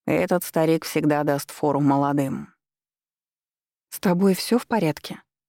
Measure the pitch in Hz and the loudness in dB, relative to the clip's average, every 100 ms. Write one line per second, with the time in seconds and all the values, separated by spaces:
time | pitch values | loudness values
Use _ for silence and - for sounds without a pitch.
0 | - 156 180 180 - - 160 160 - 156 | -4 0 2 0 -2 0 2 2 0 -2
1 | 147 147 147 143 - - 151 139 143 139 | 0 0 0 -2 -4 -4 -2 2 2 2
2 | 143 143 135 127 - _ _ _ _ _ | 2 0 -2 -6 -12 _ _ _ _ _
3 | _ _ _ _ _ _ _ _ _ - | _ _ _ _ _ _ _ _ _ -4
4 | 208 175 196 185 - 240 - 226 160 147 | 0 2 2 2 0 -2 0 -2 -2 -4
5 | - - _ _ | -8 -16 _ _